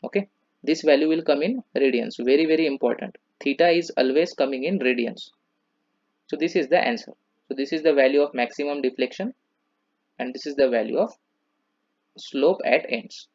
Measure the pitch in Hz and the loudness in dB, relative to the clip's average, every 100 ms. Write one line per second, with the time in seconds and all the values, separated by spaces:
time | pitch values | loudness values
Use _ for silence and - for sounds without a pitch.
0 | - 202 196 _ _ _ - 156 156 139 | -2 -4 -4 _ _ _ -2 0 4 4
1 | 156 160 160 143 160 254 - - 135 127 | 4 0 0 0 0 -4 -6 0 0 0
2 | 117 - 123 139 160 160 160 135 123 117 | -4 -6 2 2 4 2 0 0 -2 -2
3 | - - _ _ - 135 175 170 170 - | -8 -14 _ _ -6 2 2 2 -2 -2
4 | 131 135 170 - 135 135 135 190 127 123 | 0 2 0 -2 -4 -2 -4 -2 0 0
5 | 117 113 - _ _ _ _ _ _ _ | -4 -8 -18 _ _ _ _ _ _ _
6 | _ _ _ 143 165 180 135 170 - 117 | _ _ _ -4 -2 0 2 2 2 -2
7 | - - _ _ _ 135 139 160 156 143 | -8 -20 _ _ _ -6 -4 0 2 4
8 | 131 143 143 127 120 - 147 143 131 - | 4 4 2 0 -4 -4 -6 -2 -4 -2
9 | 127 - 202 - _ _ _ _ _ _ | -4 -4 -10 -10 _ _ _ _ _ _
10 | _ _ 127 127 151 139 135 120 113 120 | _ _ -10 -8 -10 0 2 2 -2 -2
11 | 220 - _ _ _ _ _ _ _ _ | -2 -4 _ _ _ _ _ _ _ _
12 | _ - - 139 139 190 - 135 - 117 | _ -20 -10 0 2 2 2 0 0 -8
13 | 104 - - | -8 -20 -20